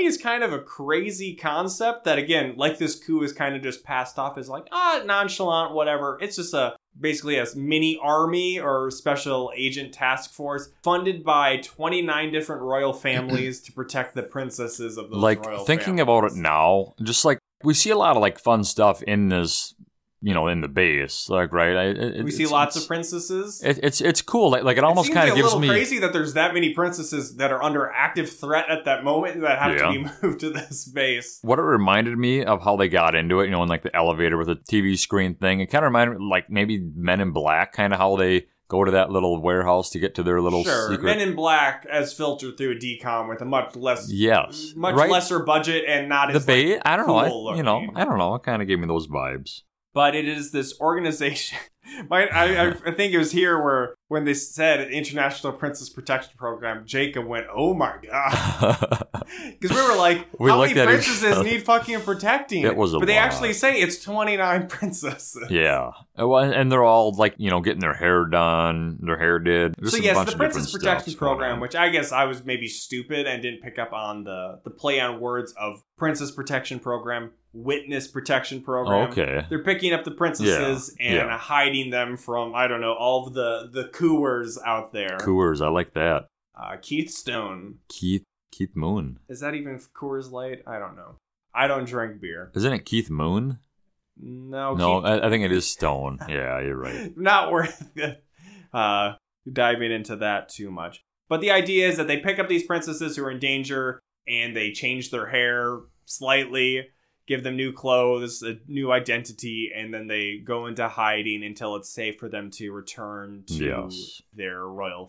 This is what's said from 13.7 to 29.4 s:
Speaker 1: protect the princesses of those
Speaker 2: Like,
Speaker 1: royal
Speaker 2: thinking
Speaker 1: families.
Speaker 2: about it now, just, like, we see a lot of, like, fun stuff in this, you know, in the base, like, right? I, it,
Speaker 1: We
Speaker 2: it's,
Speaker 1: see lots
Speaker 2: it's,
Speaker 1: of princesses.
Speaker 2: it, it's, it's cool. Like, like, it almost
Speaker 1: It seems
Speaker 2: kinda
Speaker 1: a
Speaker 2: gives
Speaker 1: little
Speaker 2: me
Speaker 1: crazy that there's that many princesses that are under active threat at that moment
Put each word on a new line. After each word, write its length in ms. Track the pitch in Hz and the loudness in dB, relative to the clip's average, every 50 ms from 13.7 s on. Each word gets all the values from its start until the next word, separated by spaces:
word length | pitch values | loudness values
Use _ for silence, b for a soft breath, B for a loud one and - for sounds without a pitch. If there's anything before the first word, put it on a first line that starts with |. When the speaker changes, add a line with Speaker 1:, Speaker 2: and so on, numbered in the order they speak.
| - | -12
Speaker 1:
protect 420 | 131 127 - - 135 127 - - | -12 -10 -6 -4 -4 -4 -4 -6
the 80 | 131 120 | -8 -8
princesses 720 | - - 139 135 123 - - 120 117 117 - 117 113 110 | -8 -8 -8 -8 -8 -8 -8 -8 -8 -8 -8 -10 -10 -10
of 140 | 110 104 104 | -10 -12 -8
those 100 | 110 101 101 | -2 2 4
Speaker 2:
Like, 220 | 110 110 104 107 | 4 4 2 -2
Speaker 1:
royal 200 | 110 107 101 101 | -8 -8 -6 0
Speaker 2:
thinking 340 | 135 156 165 - 196 185 175 | 0 0 0 0 -2 2 2
Speaker 1:
families. 40 | 147 | 4
Speaker 2:
about 220 | 123 117 113 107 104 87 | 6 6 6 4 2 0
it 20 | |
now, 580 | 90 82 78 76 78 80 85 95 98 95 - - - 110 | 0 0 2 4 6 6 6 6 4 2 -2 -8 -10 -6
just, 220 | 110 120 - - | -2 0 2 4
like, 140 | 156 135 - _ _ _ _ - | 2 2 2 _ _ _ _ 0
we 120 | 147 151 | 2 2
see 160 | - - 214 | 4 4 2
a 60 | 214 208 | 4 4
lot 180 | 202 170 143 | 4 4 6
of, 60 | 113 104 | 6 4
like, 160 | 98 - - | 4 2 0
fun 260 | - 120 117 110 101 | 2 4 4 4 4
stuff 380 | - - - 107 104 98 - - | 0 2 4 6 6 6 4 0
in 260 | - 104 104 101 95 | 0 2 2 4 4
this, 460 | 92 90 85 80 - - - - - _ - _ _ _ _ _ _ - - | 4 2 2 0 -2 -4 -4 -6 -12 _ -20 _ _ _ _ _ _ -6 -2
you 100 | 104 92 | 0 2
know, 140 | 82 80 85 | 2 2 2
in 120 | 87 82 76 | 0 0 -2
the 60 | 73 | -2
base, 600 | 69 98 92 85 76 71 69 69 - - - - | 2 4 4 4 4 2 0 -2 -4 -8 -6 -2
like, 220 | 95 92 87 82 85 | 0 0 0 2 2
right? 240 | 87 85 87 90 | 4 4 4 4
I, 60 | 92 92 | 4 2
it, 400 | 98 101 - 117 120 - - 113 | 2 0 -2 -2 -4 -4 -4 -4
Speaker 1:
We 40 | 147 | -4
Speaker 2:
it's, 80 | - - | -2 -2
Speaker 1:
see 80 | 156 | 0
lots 280 | 151 147 143 147 143 - | 2 4 4 2 2 0
Speaker 2:
it's, 80 | 165 156 | -6 -6
Speaker 1:
of 40 | - | -4
princesses. 760 | 170 170 165 165 170 170 175 - 185 185 202 208 202 - - | -6 -6 -4 -6 -8 -8 -6 -6 -6 -6 -6 -8 -10 -4 -2
Speaker 2:
it, 160 | - 143 - - | -2 0 2 0
it's, 180 | 147 135 - 123 | 0 0 2 2
it's 180 | 165 165 - - | 2 2 2 -2
cool. 280 | - - 240 214 156 | 0 0 4 4 4
Like, 140 | 127 127 107 | 4 4 4
like, 120 | 131 123 123 | 2 4 4
it 60 | 143 | 6
almost 260 | 156 170 180 170 285 | 4 6 4 4 4
Speaker 1:
It 20 | 320 | 4
seems 60 | 175 | 4
Speaker 2:
kinda 120 | 160 139 127 | 4 6 6
Speaker 1:
a 40 | |
Speaker 2:
gives 80 | 135 147 | 6 4
Speaker 1:
little 140 | 156 - 143 | 4 4 4
Speaker 2:
me 80 | 151 139 | 4 4
Speaker 1:
crazy 300 | 127 214 262 254 277 233 | 4 4 2 0 -2 0
that 140 | 190 175 175 | -2 0 0
there's 200 | 165 151 143 135 | 0 -2 0 2
that 180 | 156 160 180 170 | 2 2 2 2
many 180 | 175 170 156 156 | 2 0 0 0
princesses 600 | 165 175 180 170 160 156 - 156 143 135 135 120 | 0 -2 -2 -2 -6 -8 -6 -6 -6 -6 -6 -6
that 140 | 120 139 139 135 | -2 0 0 0
are 100 | 127 139 | 0 0
under 280 | 151 147 147 135 113 | 0 0 0 -2 -2
active 400 | - 123 139 156 - 175 151 - | 0 0 0 0 0 -2 -4 -4
threat 360 | - - - 143 151 160 151 151 | -6 -10 -4 0 0 0 2 0
at 140 | 160 156 156 | -2 -2 0
that 160 | 143 135 131 131 | 0 0 0 2
moment 360 | 143 147 160 175 180 160 165 | 0 2 2 0 -2 -4 -2